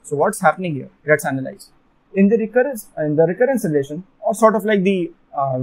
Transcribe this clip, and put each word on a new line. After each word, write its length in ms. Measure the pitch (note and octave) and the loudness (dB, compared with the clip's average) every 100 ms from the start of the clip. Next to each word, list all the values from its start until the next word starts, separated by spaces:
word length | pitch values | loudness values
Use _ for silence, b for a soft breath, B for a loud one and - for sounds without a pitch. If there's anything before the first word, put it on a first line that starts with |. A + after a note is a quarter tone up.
So 140 | - C#3+ | -8 0
what's 240 | E3+ G#3 | 0 2
happening 340 | D#3+ D3+ F#3 | 0 0 -4
here? 160 | C#3+ C3 _ D3 | -6 -10 _ 0
Let's 180 | D3+ | 0
analyze. 460 | E3 C3+ C3+ - - _ _ _ _ | 0 -6 -8 -12 -20 _ _ _ _
In 160 | G3 G3 | 2 4
the 80 | F#3+ | 4
recurrence, 520 | G#3+ A#3+ B3+ A#3+ - - | 0 0 0 -2 -12 -6
in 180 | D3+ D3+ | -2 2
the 80 | |
recurrence 400 | E3 F3 B3+ C4+ | 2 2 0 0
relation, 400 | F#3+ D3 C#3 D3+ F#3 _ | 0 -2 -2 -8 -12 _
or 140 | - | -6
sort 220 | A3 A3 G#3+ | 2 4 4
of 80 | |
like 180 | G#3 G#3+ | 0 0
the, 300 | F#3 F#3+ E3+ - _ | 2 0 -4 -10 _
uh, 260 | - C3+ C3 | -6 -4 -2